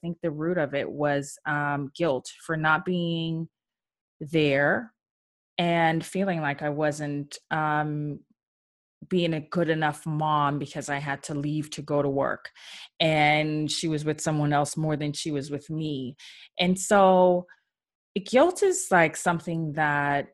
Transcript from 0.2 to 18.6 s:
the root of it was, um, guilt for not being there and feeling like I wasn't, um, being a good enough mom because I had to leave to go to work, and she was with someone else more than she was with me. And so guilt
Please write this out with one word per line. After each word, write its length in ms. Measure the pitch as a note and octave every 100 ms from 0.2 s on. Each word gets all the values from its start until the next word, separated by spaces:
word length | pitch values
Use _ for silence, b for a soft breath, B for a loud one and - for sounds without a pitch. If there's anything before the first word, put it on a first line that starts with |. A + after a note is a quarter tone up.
the 100 | E3+
root 280 | D3+ E3 F3+
of 160 | C#3
it 160 | C#3 F#2+
was, 480 | C#3 D3 C#3+ C#3+ - D#3
um, 440 | D3 D3 C#3+ C#3 -
guilt 340 | E3 B2+ - -
for 140 | - D#3+
not 260 | D#3 D#3
being 640 | - F3+ E3+ E3 E3 D#3+ E3 _ _ _ _ _ _ _
there 720 | D3+ D#3+ D3 C3+ C#3+ A3 A3+ _ _ _ _ _ _ -
and 480 | E3+ E3+ E3 E3
feeling 380 | - F#3+ G3 E3
like 180 | D3 C#3
I 80 | D3+
wasn't, 720 | D3 D3+ D3 D3 C#3+ C#3+ - _
um, 720 | D#3 D3+ D3+ D3+ D3+ D3 C#3+ _ _ _ _ _ _ _ _ -
being 260 | F3+ E3+
a 60 | D#3
good 280 | D3+ F3+ D#3+
enough 380 | D#3+ D3+ D3 E3
mom 520 | D3+ D#3 D3+ C#3+ C#3+
because 300 | C#3+ D#3 C3+
I 100 | C#3
had 240 | D3 C#3
to 100 | -
leave 360 | D3 D3 D3+ D3+
to 120 | -
go 200 | C#3+ C#3+
to 60 | C#3+
work, 420 | C#3 C3+ - - B B B B -
and 720 | D#3+ D#3 D3 D3+ D#3 D3+ D3+
she 180 | - E3
was 160 | D3+
with 160 | D3+ D3+
someone 320 | E3 D3+ D3
else 240 | D3 D3 -
more 200 | D#3 D3
than 160 | D3
she 180 | D3 E3
was 200 | D3 C#3
with 180 | C#3+ -
me. 460 | D#3 D#3 C#3 B2 - B B B -
And 200 | F3+ F#3
so 680 | - G3+ F#3+ F#3 F3+ F3+ F3+ b b _ _ _ _ G3+
guilt 380 | - B3 E4+ F4+